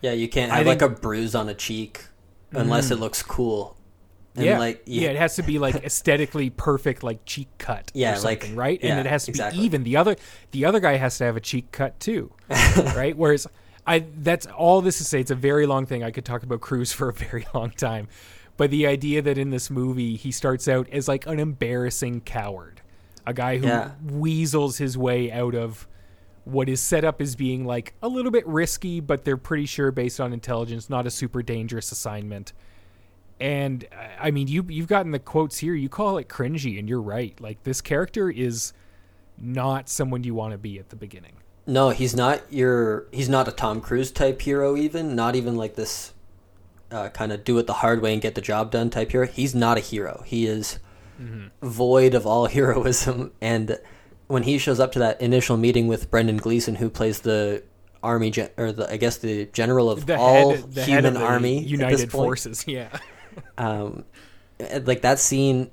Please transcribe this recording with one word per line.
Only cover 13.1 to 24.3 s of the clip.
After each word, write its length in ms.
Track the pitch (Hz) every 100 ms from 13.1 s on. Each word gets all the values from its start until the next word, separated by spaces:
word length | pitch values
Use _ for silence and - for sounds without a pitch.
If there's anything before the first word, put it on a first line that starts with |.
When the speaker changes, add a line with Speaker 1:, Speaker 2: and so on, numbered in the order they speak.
| 165
Speaker 2:
Whereas 300 | 160 147 - - - - -
I, 180 | 165 160 151
that's 280 | 147 170 -
all 340 | - 165 185
this 200 | 185 -
is 60 | 151
to 40 |
say. 100 | 143
It's 100 | 131
a 20 |
very 320 | 131 135 147 147
long 200 | 135 131
thing. 160 | 127
I 80 | 117
could 120 | 110
talk 200 | 123 120
about 160 | 127 120
Cruise 320 | - 127 120
for 160 | - 131
a 40 |
very 340 | 117 123 120 110
<laughs> 40 |
long 160 | 131 117
time. 340 | - 127 113 104 - - - - -
But 140 | 143
the 160 | 143 147
idea 360 | 139 147 147
that 160 | 143 135
in 120 | 139
this 200 | 131 -
movie 460 | 135 127 127 120 113
he 140 | 135
starts 380 | 123 139 127 -
out 200 | 131 123
as, 180 | 143 135
like, 180 | 139 -
an 140 | 156
embarrassing 800 | 156 139 117 123 123 120 127 120
coward, 600 | - 120 104 95 82 - - - - - -
a 60 |
guy 260 | 123 123 127
who 80 | 131
Speaker 1:
Yeah. 260 | 117 113 139
Speaker 2:
weasels 720 | 151 143 156